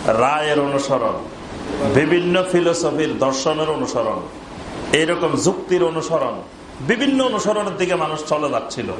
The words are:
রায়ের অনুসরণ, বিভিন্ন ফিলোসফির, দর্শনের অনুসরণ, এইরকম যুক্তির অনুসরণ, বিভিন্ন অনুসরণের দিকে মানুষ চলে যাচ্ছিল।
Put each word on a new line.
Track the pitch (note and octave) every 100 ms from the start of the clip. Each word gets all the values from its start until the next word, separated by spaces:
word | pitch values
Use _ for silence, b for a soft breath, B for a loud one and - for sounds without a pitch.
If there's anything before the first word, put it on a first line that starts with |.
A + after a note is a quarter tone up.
| -
রায়ের | A2 B2+ D3+ D3+ D3
অনুসরণ, | C#3+ C#3 - C3 A2 - - - - - - - C#3
বিভিন্ন | C3+ D3+ F3 E3+ F3+ F#3
ফিলোসফির, | F3 E3+ E3 D#3 D3+ D3 A2
দর্শনের | C3 C3+ E3 D#3 D#3
অনুসরণ, | D3 B2 B2+ A2 G2+ - - - - - - -
এইরকম | D3 D#3+ F3 D#3+ C#3
যুক্তির | C#3 F3+ - F3+
অনুসরণ, | E3+ D#3+ - D#3+ B2+ G2+ - - - -
বিভিন্ন | C3+ A3+ C#4 C4
অনুসরণের | B3+ G#3+ G3 G#3 G3+ E3
দিকে | F3+
মানুষ | F3 D#3 D3+ D3+
চলে | D3+ D3
যাচ্ছিল। | A#2+ - - G2+ F#2